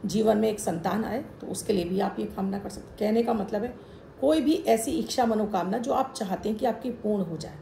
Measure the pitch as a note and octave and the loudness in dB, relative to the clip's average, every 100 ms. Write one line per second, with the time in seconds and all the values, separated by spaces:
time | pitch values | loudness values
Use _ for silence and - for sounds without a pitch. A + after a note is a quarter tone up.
0 | G3 G3+ G#3+ G#3+ A3 G#3 - E3+ F#3 G3+ | -2 2 4 4 2 0 -2 -2 -2 -2
1 | A3 A3+ D#4 - - F#3+ - G3 F3 F#3+ | -2 -4 -8 -12 -8 -6 0 0 2 0
2 | G3+ G3+ G#3+ - G3 G3 G3+ - - - | 0 -2 -6 -4 -4 -4 -6 -12 -14 -2
3 | G#3 A3+ A#3 A3+ G3 G#3 B3 - - - | 2 2 2 0 0 -2 -4 -8 -16 -18
4 | - - C4+ D#4 C4+ D#4+ - A3+ C#4+ - | -20 0 4 6 4 2 4 2 2 -2
5 | A3 - A#3 G#3+ G#3 G3 F3+ A3+ A#3+ C4 | 0 2 2 2 0 0 0 -2 0 0
6 | C4+ - G3 F#3 - A3 B3 - B3+ A#3 | 0 -4 -4 -2 -2 0 0 0 -6 -4
7 | G#3+ G#3 E3+ D#3 D3+ - | 0 0 0 -4 -8 -12